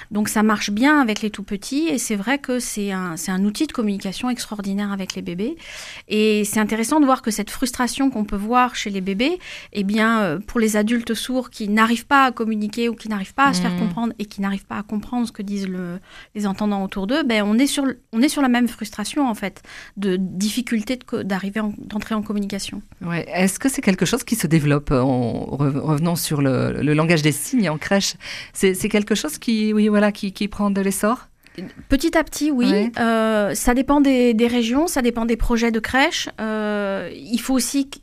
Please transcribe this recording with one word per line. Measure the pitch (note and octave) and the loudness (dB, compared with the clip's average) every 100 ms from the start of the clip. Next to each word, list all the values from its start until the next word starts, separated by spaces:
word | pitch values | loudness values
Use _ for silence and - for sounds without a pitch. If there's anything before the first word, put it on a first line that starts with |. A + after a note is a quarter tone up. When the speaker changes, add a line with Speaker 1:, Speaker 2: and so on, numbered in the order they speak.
| - | -6
Speaker 1:
Donc | G3+ G#3 | -2 0
ça | A3 | 2
marche | G#3+ G#3 - | 2 2 0
bien | G#3 C#4 D4+ | 2 4 6
avec | A#3+ G#3 | 4 2
les | G#3+ | -2
tout | G#3 | -6
petits | G3+ G3+ - C4+ D#4+ | -8 -8 -4 -2 0
et | C4 | -2
c'est | - G#3 | -2 -2
vrai | G3 C#4 | 0 -2
que | C#4+ B3 | 0 -4
c'est | A#3+ - G3+ | -4 -4 -4
un, | F#3+ F#3 D#3+ | -2 -4 -6
c'est | - | -2
un | F#3 | 0
outil | G3+ G#3 D#4 | 0 0 -4
de | |
communication | - G#3+ G3 G3 F3+ B3 | -2 -2 -2 -4 -4 -4
extraordinaire | A#3+ - G#3 G3 G3 G#3 | -4 -6 -6 -4 -2 -2
avec | G3 F#3 | -4 -6
les | F#3+ | -8
bébés. | F#3 F3 A3 E4 - - - - - | -8 -4 -4 -6 -12 -16 -16 -16 -2
Et | G#3+ G#3+ G#3+ | 2 4 4
c'est | G3+ A3 | 2 2
intéressant | G#3 A3 A3+ D#4 | 2 0 2 4
de | |
voir | C#4 B3+ | 6 4
que | A#3 | 2
cette | G#3 G3+ | -4 -4
frustration | - B3+ - B3+ - C4+ | -4 -4 0 -2 2 0
qu'on | A3+ | 0
peut | G#3 G3+ | -2 -4
voir | G#3 B3 B3 | 0 2 2
chez | - G#3+ | 0 -6
les | G3 | -4
bébés, | F#3 G3 C4+ F4+ - - - | -2 0 0 0 -8 -16 -10
eh | - | -4
bien, | G3 A3 A3 A3+ | 0 2 4 2
euh, | G3 D3+ - | 2 -2 -4
pour | A#3+ | 0
les | A3 G#3 | 2 2
adultes | G#3+ A#3+ A#3 | 2 0 -2
sourds | A3 - B3+ B3 | -6 -2 -4 -4
qui | - G#3 | -6 0
n'arrivent | G#3+ A3+ A#3 - | 2 2 0 2
pas | C#4 C4 | 4 4
à | |
communiquer | B3 A3 G#3+ G#3 G#3+ A#3 | 2 -2 -2 -4 -2 -2
ou | |
qui | A3+ A3 | -2 -6
n'arrivent | G#3 F#3+ | -6 -4
pas | - C#4 | 2 2
à | |
se | F3+ | 4
faire | F3+ | 0
Speaker 2:
Mhm. | F3+ | 0
Speaker 1:
comprendre | F3 F3 A#3 - | -2 0 -4 -4
et | |
qui | G#3 - | -10 -4
n'arrivent | G3 G3 - | -4 -4 -6
pas | A3 | -10
à | |
comprendre | G3+ G#3+ G#3 B3 A#3 | -6 -6 -4 -2 -4
ce | |
que | - | -4
disent | G3+ G3+ F#3+ | -6 -4 -4
le, | F#3 F3+ F3 - - - | -4 -6 -8 -12 -20 -14
les | G#3+ G#3 | -4 -2
entendants | F#3+ G#3+ G3+ | 0 0 0
autour | F#3+ - G3 | -2 -4 -2
d'eux, | C#4+ | 0
ben, | C#4 A3 | 2 2
on | G3+ A3 | 2 4
est | C#4 | 2
sur | D4 C4+ | 2 -2
le, | B3 _ | -4 _
on | A3+ | 2
est | D4 | 2
sur | D4 | 4
la | C4+ | 2
même | A#3+ A#3 | 4 2
frustration, | - G#3+ - G#3 - C4+ | -2 -12 -8 -6 -2 0
en | |
fait, | G#3 F#3+ - - - - - | 0 -6 -8 -20 -20 -16 -4
de | G3 F#3 | 0 0
difficulté | F#3 E3+ G#3 G#3 B3 A3+ G#3+ B3+ | -2 -2 -2 -2 -2 -2 -2 -6
de | |
co-, | - A3+ | -4 -6
d'arriver | G3+ F#3+ G3 G#3 | -2 -2 -2 -4
en, | G#3+ G#3 | -4 -6
d'entrer | - G#3+ - | -8 -8 -4
en | G#3+ | -4
communication. | G#3 G#3 G3 G3 - G3+ - - | -2 -4 -4 -6 -8 -10 -14 -12
Speaker 2:
Ouais. | F3 E3+ - | -6 -4 -4
Est-ce | E3 F#3 - | 2 2 2
que | C4+ | -2
c'est | C#4 | 0
quelque | A3 F#3 E3 | 0 2 2
chose | C4 | 0
qui | - A3+ | -2 -2
se | D#3+ | 2
développe, | D#3+ C#3+ C#3+ D3 | 2 4 0 2
euh, | C3+ | 2
en | B2+ B2+ A#2 A2+ G#2+ C3+ | 2 2 0 -2 -6 0
re-, | C#3+ C3+ | 0 0
revenant | D3+ D3 E3+ E3 | 0 2 2 0
sur | - D3 | -2 2
le, | C#3 B2+ B2 A#2+ | 2 2 0 0
le | C3+ | 2
langage | D3+ E3 E3+ | 2 4 4
des | D3+ | 4
signes | C#3+ - B3+ F3+ | 0 0 0 2
en | D3+ | -2
crèche ? | - G3 F#3+ - - - - | 0 0 0 -6 -12 -14 -12
C'est, | - F#3+ | 0 0
c'est | F#3 G#3+ | 2 0
quelque | G#3 G#3 | 0 2
chose | G#3 D4+ - | 0 -2 -6
qui, | - A3 G#3+ | -2 0 2
oui, | G#3+ G#3+ | 4 4
voilà, | G#3 G#3 | 4 2
qui, | G#3 G3 | 0 -6
qui | - G#3 | -4 -6
prend | - G3+ | -2 0
de | G3 | 0
l'essor ? | G3 F#3+ G#3 B3 - _ _ - F#3 - - | 0 0 0 -2 -6 _ _ -16 -16 -12 0
Speaker 1:
Petit | C4+ E4 E4 | 2 2 2
à | |
petit, | D4+ - D4 | 0 -2 0
oui. | C4 B3 | 2 4
Speaker 2:
Ouais. | D4+ A3+ A#3 | 4 2 0
Speaker 1:
Euh, | A3+ A3+ A3 G#3+ G3+ | 0 2 2 2 0
ça | F#3+ - | 0 2
dépend | B3 C4+ D4 | 2 4 4
des, | C#4 C4 B3 | 4 6 4
des | A3 A#3 | 4 2
régions, | B3 A3+ B3+ F4 | 2 0 0 0
ça | D4 | 2
dépend | A#3+ A#3 | 0 0
des | A3+ A3+ | -2 0
projets | - A#3 A#3 | 2 2 2
de | A3+ | 0
crèche. | G#3+ B3+ D4+ - - - | 0 2 2 0 -8 -6
Euh, | A3 G#3+ G#3+ G#3 G3+ G3 F3 | -4 -4 -2 -2 -2 -4 -6
il | - F#3 A3+ | -12 -6 -4
faut | - | 0
aussi | C4 - C#4 C4+ | 0 0 -2 -2
qu-, | - | -2